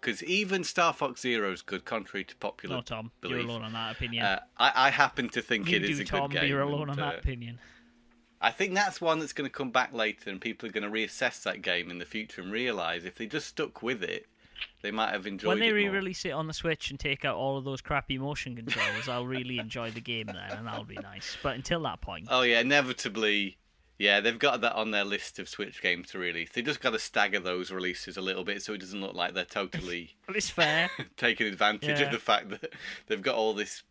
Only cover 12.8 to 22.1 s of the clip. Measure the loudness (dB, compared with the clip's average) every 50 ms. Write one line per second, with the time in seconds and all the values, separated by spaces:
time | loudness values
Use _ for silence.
12.8 | -2 -2 -2 -4 -6 -10 -8 -8 -10 -6 -6 -6 -6 -6 -4 -4 -4 -4 -6 -6
13.8 | -4 -4 -2 -2 -2 -4 -4 -6 -8 _ _ _ _ -20 -12 -12 -12 -12 _ _
14.8 | -6 -4 0 0 0 0 0 -2 -4 -4 -8 -2 2 2 2 4 4 4 4 4
15.8 | 2 2 2 0 -2 -2 -6 -4 -4 -4 -2 -2 -4 -4 -6 -2 -2 -2 -2 0
16.8 | -4 -8 -8 -4 -2 -2 -2 0 0 -2 0 2 0 0 0 0 -2 -4 -6 -6
17.8 | -4 0 0 0 0 0 -2 -2 -2 -2 -4 -4 -6 -6 -8 -8 -4 -4 -2 0
18.8 | 0 0 0 -2 -4 -2 -2 -2 -2 -2 -2 -4 -2 -2 -4 -4 -4 -4 -4 -4
19.8 | -4 -4 -6 -8 -6 -4 -4 -4 -4 -6 -8 -8 -8 -8 -8 -8 -6 -6 -6 -8
20.8 | -8 -10 -12 -12 -12 -12 -12 -12 -10 -10 -10 -4 -4 -4 -4 -4 -2 -2 -2 0
21.8 | 0 -2 -4 -4 -8 -8